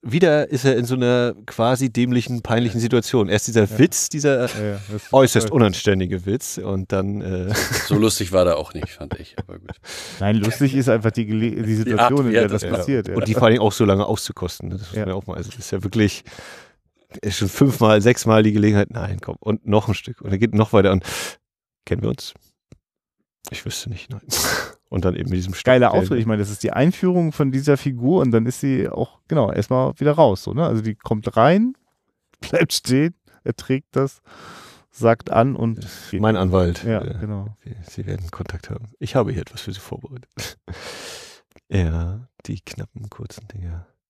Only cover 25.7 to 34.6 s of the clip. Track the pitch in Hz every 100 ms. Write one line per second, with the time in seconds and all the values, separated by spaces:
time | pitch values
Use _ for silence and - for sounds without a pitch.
25.7 | 127 120 139 185 127 110 107 101 104 107
26.7 | - 151 - 185 180 165 - 139 135 143
27.7 | 143 143 123 123 180 135 113 113 - 143
28.7 | 131 - - 127 _ _ 160 110 - -
29.7 | 127 131 - 143 151 143 95 - 107 165
30.7 | 110 110 104 - 110 - - 127 190 240
31.7 | 262 _ _ _ _ _ _ - - -
32.7 | - - 131 160 - _ _ - - -
33.7 | 135 _ 151 135 - _ - - -